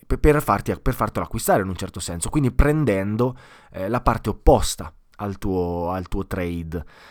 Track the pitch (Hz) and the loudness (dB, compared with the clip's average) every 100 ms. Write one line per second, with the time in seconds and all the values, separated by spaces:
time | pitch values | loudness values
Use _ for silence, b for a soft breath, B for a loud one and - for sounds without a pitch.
0 | - 127 151 147 135 101 - 92 - - | -6 2 4 4 2 0 0 -2 -2 -2
1 | 107 - 87 113 - 160 95 90 92 - | -4 -4 -6 -4 0 2 0 -4 -8 -10
2 | - 85 - 156 131 - 143 156 139 98 | -10 -6 -2 0 2 6 6 4 2 0
3 | 98 110 127 127 B B B - 95 120 | 0 0 0 -2 B B B -10 -4 0
4 | 123 113 113 98 - 123 - - - - | 0 0 -2 2 4 4 4 -4 -10 -14
5 | _ - 104 95 101 92 87 85 87 92 | _ -12 -10 -6 -4 -2 -2 -4 -4 -4
6 | 87 98 92 92 87 85 82 82 - B | -4 -6 -4 -4 -4 -6 -6 -8 -10 B
7 | B | B